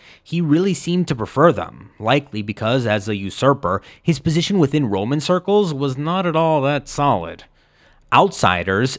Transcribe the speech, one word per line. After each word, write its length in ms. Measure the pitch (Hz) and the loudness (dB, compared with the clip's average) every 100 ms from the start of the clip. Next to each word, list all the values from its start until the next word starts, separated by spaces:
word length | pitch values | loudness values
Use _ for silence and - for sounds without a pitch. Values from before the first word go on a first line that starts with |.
| - - | -20 -20
He 180 | - 170 | -8 -4
really 320 | 160 156 196 | 2 2 2
seemed 340 | 160 170 180 170 | -2 -2 -2 -2
to 80 | 123 | -4
prefer 360 | 104 135 170 | -4 4 4
them, 400 | 101 85 62 104 - | 4 -6 -14 -20 -6
likely 420 | 107 143 143 107 | 0 0 0 -10
because, 460 | 104 - 110 131 117 | -8 -4 -2 0 0
as 200 | 107 104 | -2 -2
a 80 | 101 | -6
usurper, 680 | 98 - 131 139 87 95 - - | -6 0 2 2 0 -4 -6 -6
his 160 | - 143 | -2 -2
position 400 | 170 160 170 202 | 0 0 0 2
within 320 | 139 151 120 | 2 2 0
Roman 300 | 95 110 147 | -2 -2 -2
circles 560 | 160 180 185 208 185 135 | 0 -2 2 0 0 -2
was 200 | 139 131 | -4 -4
not 300 | 156 185 175 | -4 -2 0
at 100 | 160 | 0
all 240 | 165 151 | 2 2
that 240 | 135 147 - | 0 -2 -6
solid. 560 | - 143 101 82 85 - _ _ _ _ _ - | -2 0 0 -2 -12 -20 _ _ _ _ _ 0
Outsiders, 840 | 131 190 - 90 87 90 95 131 | 2 4 2 0 2 0 0 0